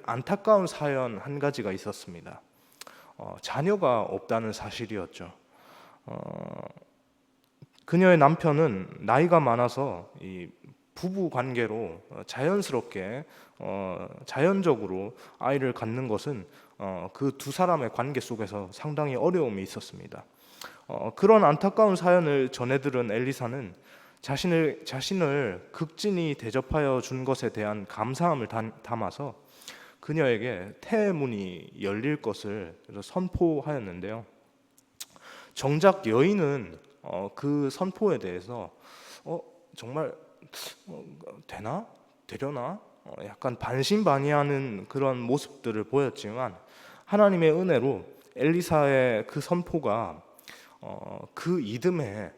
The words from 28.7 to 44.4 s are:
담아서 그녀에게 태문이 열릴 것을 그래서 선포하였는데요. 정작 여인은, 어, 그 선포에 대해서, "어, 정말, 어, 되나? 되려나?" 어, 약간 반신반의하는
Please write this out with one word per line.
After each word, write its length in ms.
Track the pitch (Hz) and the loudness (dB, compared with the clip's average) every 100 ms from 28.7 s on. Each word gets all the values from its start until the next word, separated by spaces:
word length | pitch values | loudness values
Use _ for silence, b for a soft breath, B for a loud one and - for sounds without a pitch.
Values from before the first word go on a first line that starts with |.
| - | -10
담아서 520 | - 117 98 - 143 - B B B B B B | -8 -4 -4 -6 -10 -12 B B B B B B
그녀에게 720 | - 156 135 113 123 95 98 - | -4 2 4 2 0 -6 -8 -14
태문이 920 | - 226 208 165 135 107 92 87 - - | -2 2 2 2 -2 -2 -6 -10 -14 -6
열릴 420 | 98 101 135 147 | -4 -2 -2 -2
것을 560 | 113 101 107 104 85 - - | -4 -4 -6 -8 -10 -14 -16
그래서 160 | 101 | -14
선포하였는데요. 1200 | - 185 185 - 170 151 143 143 101 90 95 107 - _ _ _ _ _ _ - - B B B B | -8 -4 -4 2 2 2 -2 -6 -6 -8 -8 -10 -12 _ _ _ _ _ _ -20 -20 B B B B
정작 520 | - 135 151 190 185 113 | -4 0 6 6 6 4
여인은, 720 | 113 165 202 147 143 92 80 - _ | 4 4 4 0 -2 -6 -14 -20 _
어, 280 | - 87 98 | -10 -8 -8
그 360 | - 143 147 139 | -6 -2 0 -2
선포에 480 | - 185 - 208 139 | -2 -6 0 0 0
대해서, 520 | 98 90 98 120 90 - B B B B | -2 -8 -10 -10 -12 -16 B B B B
"어, 160 | - 170 - - _ | -10 -10 -10 -20 _
정말, 400 | - 117 147 143 - - _ - B B - - | -18 -10 -6 -6 -8 -20 _ -20 B B -16 -18
어, 180 | 147 - 71 - - - | -16 -16 -18 -18 -18 -16
되나? 400 | - 107 165 226 - _ _ - | -10 -6 -6 -8 -18 _ _ -16
되려나?" 520 | - 139 139 127 202 - _ | -8 -6 -6 -8 -10 -14 _
어, 100 | - - | -18 -14
약간 320 | 101 - 131 120 | -14 -6 -6 -4
반신반의하는 1300 | - 127 135 208 185 139 143 147 | -2 0 2 4 4 4 4 4